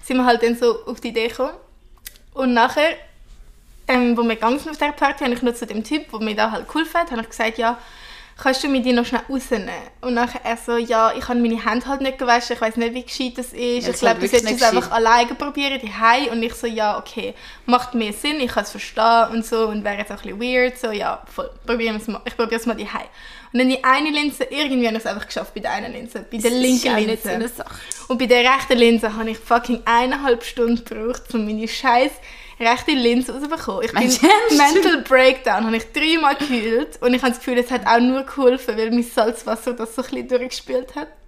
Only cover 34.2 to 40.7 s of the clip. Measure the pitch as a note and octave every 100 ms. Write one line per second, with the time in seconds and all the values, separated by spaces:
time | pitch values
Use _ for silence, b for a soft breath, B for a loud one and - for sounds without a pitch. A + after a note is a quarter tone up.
34.2 | D#4+ G#4 A#4 D4 C#4+ E4 F#4 D#4+ - C4
35.2 | C4 C4 A#3 G3 A3 A3+ A3 D4+ D4+ E4
36.2 | D4 C#4+ D4 B3 A3 A3+ D#4 - B3 B3
37.2 | B3+ A#3+ - B3 B3 B3 G3 A#3 B3 C4
38.2 | C4 - B3+ B3+ B3 G#3+ A3+ A#3+ A#3 -
39.2 | A3 A#3 - A3 - A#3+ A3+ - B3+ B3+
40.2 | A#3+ B3 B3 - -